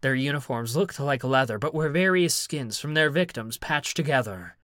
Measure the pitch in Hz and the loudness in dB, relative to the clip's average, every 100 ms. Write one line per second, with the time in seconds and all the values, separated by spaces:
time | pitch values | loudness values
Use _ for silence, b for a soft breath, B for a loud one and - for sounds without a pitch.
0 | 135 131 135 143 - 120 117 127 196 - | 0 0 0 -2 -4 -4 -2 -2 -2 -2
1 | 143 135 127 131 131 107 143 156 156 156 | -2 0 2 2 2 0 -2 0 0 2
2 | 185 185 170 - - 151 120 107 147 151 | 4 4 4 0 -2 -6 -6 -6 -2 2
3 | 151 151 175 - 110 - - 147 - - | 4 4 0 -2 -8 -8 -2 -2 -2 -4
4 | 151 135 110 95 90 - | 2 2 0 -6 -12 -18